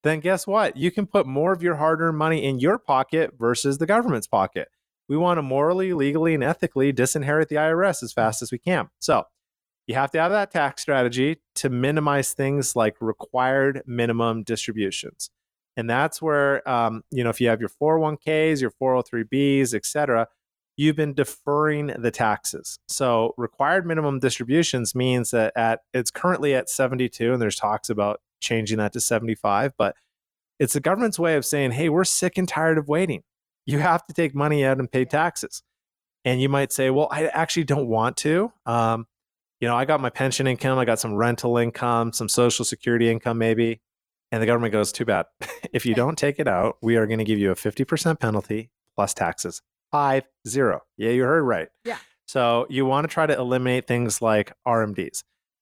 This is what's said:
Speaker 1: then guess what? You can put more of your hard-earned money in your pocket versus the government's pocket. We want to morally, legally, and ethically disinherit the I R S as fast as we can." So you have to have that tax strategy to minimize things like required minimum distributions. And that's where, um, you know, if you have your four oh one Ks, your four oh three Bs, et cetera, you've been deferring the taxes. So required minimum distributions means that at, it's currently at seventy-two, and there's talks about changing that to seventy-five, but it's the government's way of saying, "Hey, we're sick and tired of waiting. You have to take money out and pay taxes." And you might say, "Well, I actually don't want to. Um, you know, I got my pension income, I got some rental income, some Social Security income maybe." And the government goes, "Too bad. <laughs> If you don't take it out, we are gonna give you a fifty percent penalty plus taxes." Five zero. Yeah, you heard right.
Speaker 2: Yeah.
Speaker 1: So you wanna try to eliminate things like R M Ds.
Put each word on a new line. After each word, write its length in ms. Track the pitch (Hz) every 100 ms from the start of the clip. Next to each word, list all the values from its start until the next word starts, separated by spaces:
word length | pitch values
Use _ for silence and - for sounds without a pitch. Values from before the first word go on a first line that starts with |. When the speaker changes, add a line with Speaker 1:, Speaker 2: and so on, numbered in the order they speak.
Speaker 1:
then 180 | 151 156
guess 260 | 160 185 -
what? 300 | 208 202 -
You 140 | 170
can 160 | 175 196
put 200 | 202 139
more 260 | 135 165
of 100 | 185
your 140 | 175 151
hard-earned 420 | 156 160 165 156
money 260 | 156 160
in 140 | 139 131
your 180 | 139 226
pocket 580 | - 131 131 156 160 127
versus 400 | 117 120 139 139
the 80 | 160
government's 400 | 214 240 127 -
pocket. 420 | 107 95 - - _ _ _ _
We 80 | 143
want 220 | 175 175
to 40 |
morally, 520 | 139 135 147 180 190
legally, 400 | 175 139 151 165
and 100 | 156
ethically 480 | 127 160 135 - 139
disinherit 560 | 127 127 156 139 147 156
the 80 | 147
I 100 | 156
R 120 | 165
S 180 | 196 170
as 100 | 117
fast 300 | - 110 107
as 80 | 117
we 60 | 123
can." 320 | - 156 107 _
So 280 | - 127 - _ _ _ _ _ -
you 60 |
have 160 | 123 139
to 100 | 165
have 120 | 170
that 180 | 208 202
tax 320 | 175 143 -
strategy 540 | - 139 123 120 135 160 _
to 160 | - 143
minimize 600 | 123 131 151 151 143 131
things 420 | - 135 143 131
like 220 | 123 110 -
required 840 | 110 107 - 127 127 135 135 135 131
minimum 560 | 120 117 117 117 113
distributions. 880 | 104 113 - 110 98 - - _ - _ _ _ _ -
And 120 | 117
that's 320 | 120 156 -
where, 480 | 160 147 139 139 -
um, 360 | 123 113 113 -
you 100 | 135
know, 80 | 120
if 100 | 110
you 60 | 120
have 120 | 113
your 80 | 110
four 300 | _ 151 160
oh 20 |
one 160 | 156 147
Ks, 440 | - 156 160 151
your 100 | 127
four 260 | - 131 127
oh 60 |
three 200 | 120 120
Bs, 520 | 110 131 143 139 131
et 120 | 113 -
cetera, 400 | 147 147 117 113 _ _ _ _ -
you've 200 | 147 151
been 180 | 151
deferring 720 | 139 139 - - 147 151 147 147 -
the 120 | 117
taxes. 680 | - 113 104 - - - - _
So 440 | - 131 117 113 -
required 500 | 117 _ 139 185 170
minimum 320 | 160 151 135
distributions 760 | 131 - 120 151 165 131 117 127
means 340 | 127 127 117
that 220 | 120 110
at, 280 | - 113 113 _
it's 160 | 131 117
currently 420 | - 180 175 147
at 160 | 131 -
seventy-two, 640 | - 131 127 123 - 117
and 80 | 123
there's 140 | 110 -
talks 320 | 104 110 -
about 320 | 107 101 104 _ _
changing 380 | - 113 107 107
that 140 | 104
to 60 | 120
seventy-five, 720 | - 117 113 110 110 101 135 -
but 160 | 101 - _ _ _ _ _ _
it's 140 | 131
the 80 | 147
government's 380 | 139 196 233 190
way 180 | 165 151
of 100 | 127
saying, 240 | 147 135
"Hey, 180 | 120 165
we're 120 | 156
sick 320 | 185 - 180 -
and 120 | 180
tired 280 | - 160 160
of 100 | 143
waiting. 340 | 151 185 123 _ _ _ _ -
You 120 | 143
have 260 | 160 170 -
to 60 |
take 220 | 160 165
money 300 | 139 147 147
out 140 | 135 135
and 100 | 131
pay 140 | 131
taxes." 580 | 127 147 165 - - - _ _ _ _ _ _
And 160 | 123 127
you 60 | 135
might 240 | 139 139
say, 180 | - 131
"Well, 160 | 131 151
I 140 | 151 160
actually 360 | 156 160 -
don't 220 | 143 143 127
want 300 | 110 113 135
to. 340 | 147 165 226 _ -
Um, 400 | 117 113 113 113 _ _ _ _ _
you 60 | 120
know, 60 |
I 120 | 120 135
got 160 | 151
my 80 | 127
pension 360 | - 135 127 135
income, 320 | 123 131 131
I 60 |
got 140 | 120 113
some 140 | 117
rental 420 | 104 117 117 123 120
income, 560 | 117 - 120 117 117
some 160 | - 110
Social 360 | - 123 -
Security 460 | 120 - - 120 117
income 280 | 113 120 117
maybe." 420 | 113 113 117 113 _ _ _ _ _
And 120 | 117
the 40 | 110
government 260 | 120 117
goes, 200 | 104 104
"Too 140 | - 110
bad. 200 | 95 80 _
<laughs> 320 | - - -
If 120 | 123 120
you 80 |
don't 220 | 110 127 160
take 220 | 143 143
it 80 | 143
out, 280 | 92 110 -
we 140 | 113 117
are 100 | 107
gonna 180 | 110
give 140 | 107 107
you 120 | 98
a 40 |
fifty 300 | 92 110 -
percent 360 | 135 160 170 156
penalty 500 | 117 107 - 107 117 _ _
plus 200 | - 101
taxes." 480 | - 87 - 90 - _ _ _
Five 320 | 147 143 135 - _ 117
zero. 340 | 123 123 82 - -
Yeah, 140 | 110
you 120 | 123
heard 180 | 127 160
right. 260 | 135 98 80 _
Speaker 2:
Yeah. 140 | 233 226 - _ -
Speaker 1:
So 400 | 135 120 117 127
you 160 | 131 135
wanna 220 | 139 151
try 180 | - 156
to 120 | 135
eliminate 480 | 123 127 127 127 -
things 340 | 120 120 -
like 320 | 117 107 101 - -
R 160 | 117
M 100 | 107
Ds. 280 | 101 85 - - _ _ _